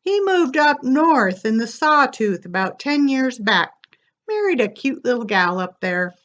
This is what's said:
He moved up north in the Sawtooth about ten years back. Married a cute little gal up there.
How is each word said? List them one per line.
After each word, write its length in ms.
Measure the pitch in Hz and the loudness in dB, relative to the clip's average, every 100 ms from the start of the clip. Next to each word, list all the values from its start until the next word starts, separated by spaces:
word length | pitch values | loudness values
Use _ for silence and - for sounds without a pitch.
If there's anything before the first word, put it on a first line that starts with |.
He 180 | - 403 | 0 0
moved 320 | 392 370 320 285 | 2 2 0 2
up 260 | 294 285 | 2 2
north 600 | 247 269 320 302 196 185 | 0 2 4 4 2 -2
in 140 | 220 220 | -2 -2
the 80 | 226 | -2
Sawtooth 760 | - 302 302 277 - 214 175 | -2 2 4 2 0 -2 -2
about 360 | 180 180 190 - | -6 -4 -4 -4
ten 280 | 285 294 285 | -2 0 2
years 300 | 269 262 247 | 2 -2 -2
back. 340 | 208 196 - _ _ _ _ _ - | 0 0 0 _ _ _ _ _ -6
Married 320 | 427 403 330 | -2 0 0
a 80 | 208 | -2
cute 360 | - 269 254 | -2 -6 -4
little 200 | - 247 | -4 -4
gal 360 | 226 202 180 180 | 0 0 0 -2
up 200 | 185 - | -6 -6
there. 340 | 185 180 180 - | -4 -2 -4 -8